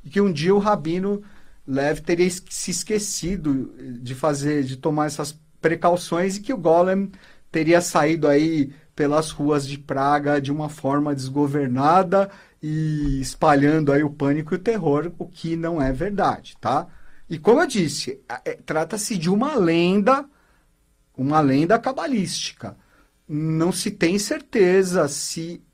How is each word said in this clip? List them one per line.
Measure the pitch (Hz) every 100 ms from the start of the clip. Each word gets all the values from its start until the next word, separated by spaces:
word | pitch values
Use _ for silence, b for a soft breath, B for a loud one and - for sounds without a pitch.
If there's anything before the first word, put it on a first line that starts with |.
e | -
que | 196
um | 202
dia | 147 170
o | 202
Rabino | 202 202 151 180 196 202 B B B B
Lev | - 135 143 156
teria | - 170
es-, | 180 180 -
se | - -
esquecido | 175 - 214 208 - 165 190 151 135 123 - 131 120
de | 127
fazer, | 131 156 143 143 147
de | 131
tomar | 131 165 151
essas | 151 156 147 - _ _
precauções | 160 165 175 175 - 170 190
e | 196
que | 202
o | 247
Golem | 165 170 185 190 196 B B B -
teria | 165 156 170
saído | 175 175 151 165 147
aí | 143 160 160 135 B B
pelas | - 143 151 156
ruas | - 147 147
de | 135 143
Praga | - 135 139 147 147 147
de | 135
uma | 151 151
forma | - 135 143 147
desgovernada | 139 131 139 143 147 135 123 143 180 180 196 196 B B B
e | 156 156 156 151 147 135
espalhando | 127 - 160 143 143 160 151
aí | 147
o | 147
pânico | 151 143 151 156
e | 180
o |
terror, | 208 220 156 143 170 -
o | -
que | - 160
não | 165 165 170
é | 131
verdade, | 131 190 202 160 107 - -
tá? | 113 139 180 b b b -
E | 165
como | 208 254
eu |
disse, | 339 208 156 - - - -
a-, | 117
é, | -
trata-se | - - 156 165 214 - 196
de | 160
uma | 202 277
lenda, | 294 170 165 175 202 208 269 - b b b b _ _ _ _ -
uma | 131 156
lenda | 143 135 165 226
cabalística. | 262 262 330 240 170 - - - 104 - b b b _ -
Não | 151 160 160 170
se | 190 214
tem | - 170 202
certeza | - 311 - 233 180 185 185 180 143
se | 151 - 170 165 170 _